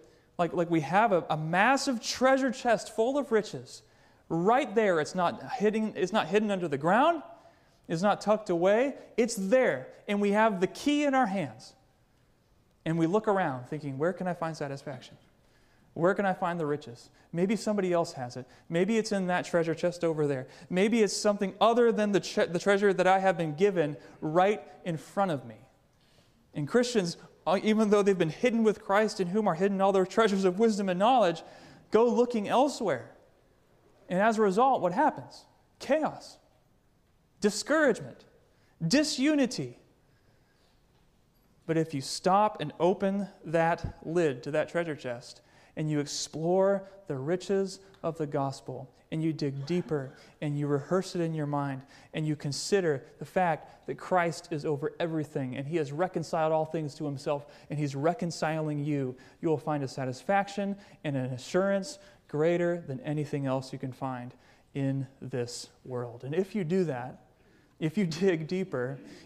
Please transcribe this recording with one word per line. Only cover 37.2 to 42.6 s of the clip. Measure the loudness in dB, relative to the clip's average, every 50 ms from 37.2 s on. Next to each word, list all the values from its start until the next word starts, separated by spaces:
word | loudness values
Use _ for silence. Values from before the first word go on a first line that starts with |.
| _ _ _ -2
discouragement, | -2 -2 -2 -2 -4 0 2 2 4 4 2 0 -4 -14 -16 -20 -20 _ _ _ _ _ _ _ _ _ _ -6 -2
disunity. | 2 4 4 2 2 0 0 2 2 4 4 2 0 0 -4 -8 -10 -10 -16 _ _ _ _ _ _ _ _ _ _ _ _ _ _ _ _ _ _ _ _ _ _ _ _ _ _ _ _ _ _ _ _ _ _ _ _ _
But | -2 0 0
if | 0 0 -2
you | -6
stop | -6 -6 -6 -2 0 2 4 4 4 2 0
and | -4